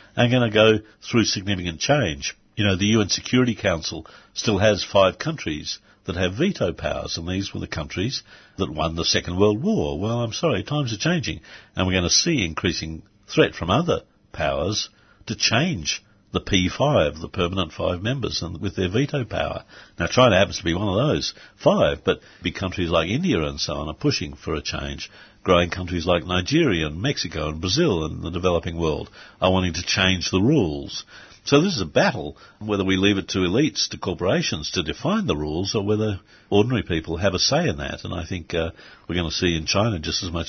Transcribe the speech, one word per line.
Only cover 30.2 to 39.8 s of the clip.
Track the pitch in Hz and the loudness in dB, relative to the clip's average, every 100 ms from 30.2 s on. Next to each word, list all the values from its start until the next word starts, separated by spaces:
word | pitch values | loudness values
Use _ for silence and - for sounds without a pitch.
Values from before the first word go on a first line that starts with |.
| - | 0
the | 92 | 2
rules. | 110 156 90 71 71 - - - - - - | 4 4 2 -2 -8 -12 -14 -20 -20 -16 2
So | 143 | 4
this | 190 151 | 4 0
is | |
a | 82 | 0
battle, | - 185 117 73 - - _ | 2 2 0 -8 -10 -20 _
whether | 107 101 | -2 0
we | 95 95 | 2 4
leave | 98 98 | 4 2
it | 80 | 0
to | 98 | 0
elites, | 90 104 151 - - | 2 2 0 0 -6
to | - | -4
corporations | - 82 87 151 - 87 73 | -6 -2 0 0 -2 -4 -4
to | - | -4
define | 78 - 151 214 170 | -4 -4 -2 -2 0
the | 76 | -2
rules, | 76 78 98 113 | -2 -2 -2 -2
or | 101 | 0
whether | 107 107 95 - - _ | 0 0 -4 -10 -20 _
ordinary | 101 117 123 | 4 4 2
people | - 85 80 85 | 0 -4 -2 0
have | 101 90 | 0 2
a | |
say | - 151 165 | 2 2 0
in | 73 | -4
that. | 69 - | -6 -8
And | 98 | -8
I | 90 82 | -8 -6
think, | 92 80 | -8 -4
uh, | 85 80 - - - - | -2 -2 -6 -20 -20 -6
we're | 85 | -2
gonna | 82 | -2
see | - 90 82 | 0 0 0
in | 78 | 0
China, | 98 | 2